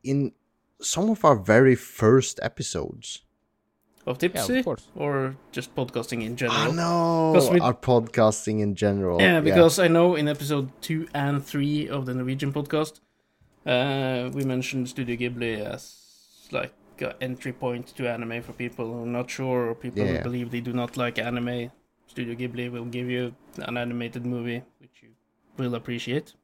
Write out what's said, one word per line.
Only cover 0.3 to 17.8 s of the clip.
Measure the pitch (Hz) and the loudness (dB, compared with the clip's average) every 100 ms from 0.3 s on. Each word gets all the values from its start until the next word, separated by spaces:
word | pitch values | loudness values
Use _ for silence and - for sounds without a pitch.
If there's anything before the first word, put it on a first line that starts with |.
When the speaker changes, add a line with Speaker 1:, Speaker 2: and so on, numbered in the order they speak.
| _ _ _ _ _ | _ _ _ _ _
Speaker 1:
some | - - 214 | -6 0 0
of | 214 | 4
our | 160 120 | 4 4
very | 92 110 135 123 | 6 8 8 6
first | - - 107 131 - - | 0 2 6 6 4 -6
episodes. | - - - 82 52 - - - _ _ _ _ _ _ _ _ - | -8 -6 -8 -6 -6 -10 -16 -16 _ _ _ _ _ _ _ _ -8
Speaker 2:
Of | 131 | -2
Speaker 3:
Yeah, | 180 | -2
of | - 101 | -2 0
Speaker 2:
Tipsy? | 254 | 0
Speaker 3:
course. | 247 127 - - | -2 -6 -10 -6
Speaker 2:
Or | 147 139 131 135 _ | -2 0 -2 -6 _
just | - 123 - | -10 -8 -6
podcasting | 123 120 117 117 | -4 -6 -6 -6
in | 110 123 | -6 -4
general? | 120 - | -2 0
Speaker 1:
I | 151 | 0
know, | 170 170 170 165 165 160 151 | 0 0 2 2 4 6 6
Speaker 2:
'Cause | 135 | 6
we | 175 | 4
Speaker 1:
our | 127 120 | 4 0
podcasting | - 123 113 - 107 104 - 107 | 4 4 4 4 4 4 -2 0
in | 104 | 0
general. | 95 104 101 92 87 | 2 2 2 2 4
Speaker 2:
Yeah, | 190 | 6
Speaker 1:
Yeah. | 320 | 6
Speaker 2:
because | 302 185 165 196 | 6 8 8 6
I | 175 | 4
know | 165 175 165 | 6 4 4
in | 147 | 0
episode | 147 139 143 135 - | -2 -2 -2 -2 -10
two | - 160 165 | -6 -6 -4
and | 147 139 143 139 | -4 -2 -2 -4
three | 147 143 151 - | -2 -2 -2 -4
of | 139 127 | -6 -4
the | 127 | -4
Norwegian | 127 135 139 | -4 -4 -4
podcast, | 139 143 151 151 - _ _ _ _ _ _ - | -4 -2 -2 -4 -8 _ _ _ _ _ _ -2
uh, | 123 139 135 131 127 127 | 0 0 -2 -2 -2 -4
we | 135 | -4
mentioned | 135 127 131 135 123 | -2 -2 -4 -6 -6
Studio | - 123 120 | -6 -6 -4
Ghibli | 123 120 117 110 | -4 -4 -4 -4
as, | 107 107 - - _ _ _ _ - | -6 -10 -14 -20 _ _ _ _ -8
like, | 127 123 _ _ - | -6 -6 _ _ -10
a | 123 - | -8 -6
entry | 131 127 131 | -8 -8 -10
point | 117 131 120 | -6 -6 -6